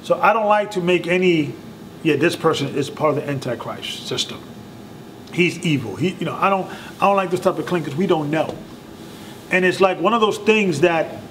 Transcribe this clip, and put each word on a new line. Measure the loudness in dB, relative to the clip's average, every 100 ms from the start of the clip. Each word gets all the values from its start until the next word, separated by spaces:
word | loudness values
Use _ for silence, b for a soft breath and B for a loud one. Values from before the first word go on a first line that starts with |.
So | 0 2
I | 4
don't | 4 4
like | 2 2
to | -2
make | 2 2 2
any, | 2 4 2 0 -6 -14 -18 -18 -4
"Yeah, | 0 2
this | 2 2
person | 0 0 -2 -2
is | -4
part | 0 0
of | 0
the | -2
Antichrist | -6 -4 -6 -8 -10 -10 -10 -8
system. | -6 -6 -8 -14 -16 -16 -18 -18 -18 -18 -18 -10
He's | 2 2 2
evil." | 0 0 -2 -2
He, | -4 -2
you | -6
know, | 0
I | 2
don't, | 2 -2 B B B
I | 2
don't | 2
like | 2
this | 2
type | 0 0
of | -2
claim, | -2
'cause | -2 -2
we | 2
don't | 2 2
know. | 0 -2 -4 -14 -18 -18 -18 B B B B 0
And | 2
it's | 4 6
like | 4 4
one | 2
of | 4
those | 2 2
things | 2 4 4 4
that | 4 4 -2 -6 -16